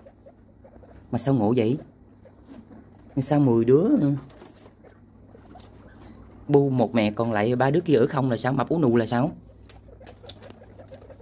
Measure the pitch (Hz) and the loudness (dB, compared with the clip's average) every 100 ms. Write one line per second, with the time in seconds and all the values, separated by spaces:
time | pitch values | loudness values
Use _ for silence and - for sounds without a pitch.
0 | - - - - - - - - - - | -20 -20 -20 -20 -20 -20 -20 -20 -20 -20
1 | - 123 139 135 110 123 110 147 - - | -8 -6 -2 0 2 2 0 -2 -8 -20
2 | - - - - - - - - - - | -20 -20 -20 -20 -20 -20 -20 -20 -20 -20
3 | - 139 131 147 135 117 113 139 220 269 | -10 -6 -2 2 2 2 4 4 4 0
4 | 143 139 - - - - - - - - | 0 -2 -8 -20 -20 -20 -20 -20 -20 -20
5 | - - - - - - - - - - | -20 -20 -20 -20 -20 -20 -20 -20 -20 -20
6 | - - - - - 143 139 127 107 120 | -20 -20 -20 -16 0 2 2 0 0 0
7 | 107 107 117 107 110 123 135 160 170 123 | 0 0 -2 0 0 0 0 0 2 2
8 | 123 143 131 113 127 139 120 165 135 120 | 2 0 -2 -2 -2 -2 -2 0 2 2
9 | 110 120 156 - - - - - - - | 0 -2 -2 -6 -20 -20 -20 -20 -20 -20
10 | - - - - - - - - - - | -20 -20 -18 -16 -18 -20 -20 -20 -20 -20
11 | - - | -20 -16